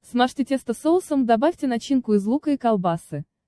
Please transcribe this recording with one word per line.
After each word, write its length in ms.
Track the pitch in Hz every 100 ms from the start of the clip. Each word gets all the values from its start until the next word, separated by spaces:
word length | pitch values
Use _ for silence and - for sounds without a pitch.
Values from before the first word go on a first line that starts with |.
Смажьте 420 | - 240 254 -
тесто 300 | 254 269 -
соусом, 520 | 220 311 359 - 285 233
добавьте 400 | 226 294 349 277
начинку 480 | 233 - 269 247
из 120 | 208 196
лука 260 | 277 311
и 60 | 277
колбасы, 680 | 233 214 180 165 - 147 - _